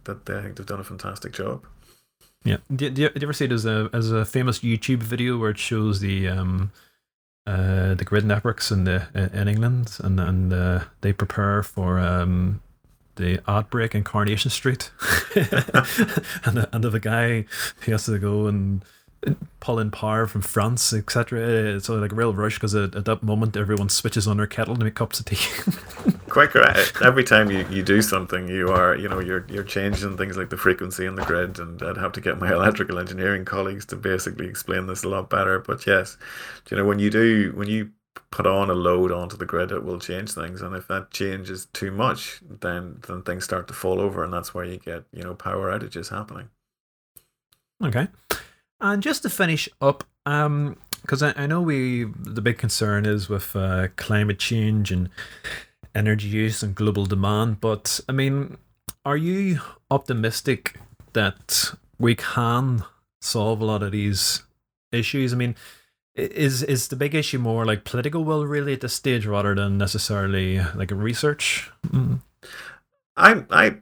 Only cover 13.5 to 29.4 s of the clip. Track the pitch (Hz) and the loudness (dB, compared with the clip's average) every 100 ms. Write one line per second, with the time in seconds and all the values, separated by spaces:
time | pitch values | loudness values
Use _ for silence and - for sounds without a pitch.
13.5 | 101 110 120 113 107 98 107 104 107 135 | 0 0 -2 0 -2 -2 0 0 0 0
14.5 | - - 131 - - - 196 - - 170 | 0 0 -2 -4 -6 0 0 2 2 2
15.5 | - - - - - 226 - - - - | 0 2 2 2 2 0 0 -6 -4 0
16.5 | 113 - 113 117 110 110 117 117 117 104 | 0 0 0 0 0 0 0 2 0 -2
17.5 | - - - - 110 - 104 101 104 107 | -6 -8 -6 0 0 2 0 2 2 2
18.5 | 104 98 98 - _ _ - - 143 - | 2 2 0 -4 _ _ -8 -2 -2 -4
19.5 | - - 117 107 - 107 110 113 107 95 | -12 -4 -2 -2 -2 -2 0 0 -2 -2
20.5 | - 107 123 - 110 - 123 117 120 117 | 0 0 2 0 0 0 0 0 -2 2
21.5 | 113 107 101 98 110 104 107 117 98 107 | 2 2 -2 -2 -2 0 0 0 2 0
22.5 | - 110 104 98 101 101 110 110 107 110 | 0 0 2 0 -2 -2 0 2 2 0
23.5 | 101 101 107 98 - 113 117 101 104 104 | 0 0 0 2 0 0 0 2 2 0
24.5 | - 110 120 110 - 113 - - - - | -2 -2 0 0 0 -4 -4 -4 -2 -2
25.5 | - - - - - - - - - 147 | -4 -4 -4 -6 -6 0 0 0 4 6
26.5 | 127 117 - 95 - 127 131 123 110 107 | 6 6 6 4 6 6 6 6 6 6
27.5 | 98 87 95 92 101 107 95 90 90 90 | 2 0 -2 4 4 6 0 -2 -4 -4
28.5 | 92 90 92 90 69 98 95 90 92 | -2 2 4 6 4 0 -4 -2 -4